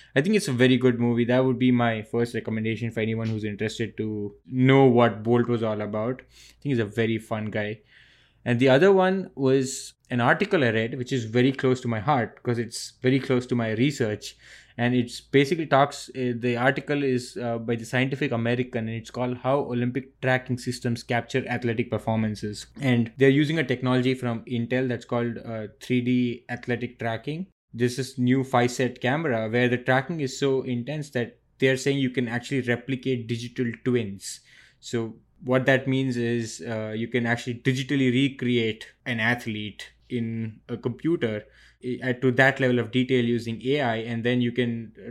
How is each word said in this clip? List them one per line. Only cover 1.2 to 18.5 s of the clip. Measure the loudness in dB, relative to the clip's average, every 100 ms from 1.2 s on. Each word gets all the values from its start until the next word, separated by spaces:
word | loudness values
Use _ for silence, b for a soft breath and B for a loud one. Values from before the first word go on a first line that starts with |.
That | 2 4
would | 2 2
be | 4
my | 4 2 0
first | -2 -2 -2
recommendation | -2 -4 -4 -2 -4 -4
for | -2
anyone | -2 -2 -2
who's | -2
interested | -4 -4 -4 -4 -6 -4
to | -6 -4 -8 -10 -6
know | 2 6 8
what | 8 8 4 2
Bolt | 2 2 4
was | 0
all | 0 -2
about. | -4 -2 -4 -6
I | -12 -20 -20 _
think | -2
he's | 0
a |
very | 0 0 0 -2
fun | -4 -6 -4
guy. | -4 -4 -8 b b b b b b
And | -2 4
the | 6
other | 6 6
one | 6 4 0 -6 -2
was | 2 2 0 -8 -14 _ _
an | 0
article | 2 2 2 2
I | 2
read, | 2 -2 -4
which | -4
is | -4
very | 0 2 2
close | 2 0 0
to | -2
my | -2
heart | 0 0 0 -4
'cause | -4 -4
it's | -4 -10 -14 _
very | 2 2
close | 2 0 2
to |
my | -2 0
research. | 2 0 2 -2 -2 -8 -18 B B B -2
And | 0
it's | 2 0 -8
basically | 2 4 4 0 2
talks, | 4 4 0 -12 -4
uh, | -4
the | -2 -2 2
article | 2 0 -2 0
is, | 0 0 -2 -6
uh, | -4 -4
by | -4 -4
the |
Scientific | -2 -2 0 -2 -2
American, | 0 0